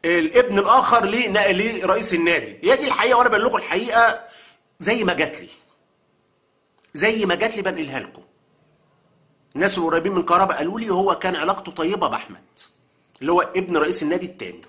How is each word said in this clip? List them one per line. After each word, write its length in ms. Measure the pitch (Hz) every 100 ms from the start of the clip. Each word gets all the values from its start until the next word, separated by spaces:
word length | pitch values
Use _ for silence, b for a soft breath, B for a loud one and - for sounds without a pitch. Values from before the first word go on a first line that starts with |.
الابن 540 | 165 175 160 240 247 196
الاخر 460 | 202 254 - 233
لنا-، 440 | 196 226 233 208 202
لرئيس 640 | 185 226 214 185 208 214
النادي. 440 | 175 170 165 - -
هي 140 | 180 262
دي 100 | 277
الحقيقه، 300 | - 226 240
وانا 100 | 233
بقول 160 | 208
لكم 120 | 240 214
الحقيقه 640 | - 175 233 220 226 - B B B B _ _
زي 240 | 196 240
ما 100 | 190
جات 260 | 156 156 -
لي، 80 | - - _ _ _ _ _ _ _ _ _ _ _ _ _
زي 320 | 156 208 220 190
ما 80 |
جات 220 | 175 214 -
لي 60 |
بنقلها 380 | 190 170 147 131
لكم. 220 | - - _ _ _ _ _ _ _ _ _ _ _ _ _ 139
الناس 220 | 190 190
القريبين 340 | 165 165 180
من 100 | 185
كهربا 320 | 170 175 190
قالوا 260 | 127 165 220
لي 100 | 220
هو 280 | 180 196 170
كان 180 | 185 165
علاقته 360 | 165 - -
طيبه 360 | 165 165 202 147
باحمد 340 | 110 - 90 _ _ - _ _ _ _ _
اللي 120 | 139
هو 80 | 175
ابن 360 | - 185 180 165
رئيس 260 | 151 151
النادي 240 | 151 185 180
التاني 340 | - 92 85